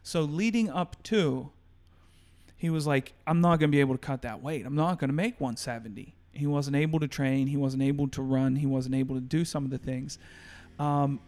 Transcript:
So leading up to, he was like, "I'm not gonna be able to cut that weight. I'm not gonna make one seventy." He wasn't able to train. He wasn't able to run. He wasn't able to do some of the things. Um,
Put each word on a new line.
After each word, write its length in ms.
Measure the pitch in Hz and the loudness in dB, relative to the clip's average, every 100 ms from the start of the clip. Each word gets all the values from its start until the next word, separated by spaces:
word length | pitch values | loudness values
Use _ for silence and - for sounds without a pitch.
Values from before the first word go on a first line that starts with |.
So 200 | - 175 | -6 -2
leading 480 | 151 156 226 226 214 | -2 0 0 2 0
up 320 | 151 175 - | -2 -6 -6
to, 460 | - 220 156 131 127 - - - - - - - - - - - | 0 2 2 0 -6 -16 -20 -20 -20 -20 -20 -20 -20 -20 -20 -6
he 140 | 170 | -2
was 160 | 160 147 | 0 2
like, 260 | 135 - - - | 2 0 -8 0
"I'm 160 | 170 | 4
not 180 | 175 165 | 6 6
gonna 100 | 151 | 6
be 80 | 143 | 6
able 140 | 135 | 4
to 40 | 127 | 2
cut 240 | - 131 | -2 -6
that 200 | 120 107 | -6 -8
weight. 220 | 147 151 | -6 -6
I'm 100 | 113 | -4
not 240 | 147 165 180 | 0 0 0
gonna 140 | 135 | 0
make 260 | 151 220 240 | 0 -2 -2
one 200 | 127 113 | -6 -6
seventy." 560 | 131 117 110 101 - - _ | -8 -8 -10 -14 -16 -20 _
He 140 | - 143 | -4 0
wasn't 300 | 143 139 143 | 0 0 2
able 220 | 156 160 | 2 0
to 80 | 147 | -2
train. 400 | - 135 135 135 | -2 0 2 0
He 80 | 143 | 0
wasn't 240 | 135 135 | 0 0
able 260 | 139 143 139 | 0 0 -2
to 140 | - | -2
run. 340 | 131 131 135 135 | 0 2 2 2
He 80 | 139 | 0
wasn't 280 | 131 127 | 0 0
able 200 | 131 131 131 | 0 0 -4
to 40 | |
do 240 | 127 156 | -2 -2
some 220 | 165 151 135 | 0 -2 -4
of 40 | |
the 60 | 131 | -4
things. 420 | - 127 143 - - - - - - - | -6 -6 -8 -12 -18 -20 -20 -20 -16 -4
Um, 420 | 147 143 139 135 | 0 2 2 0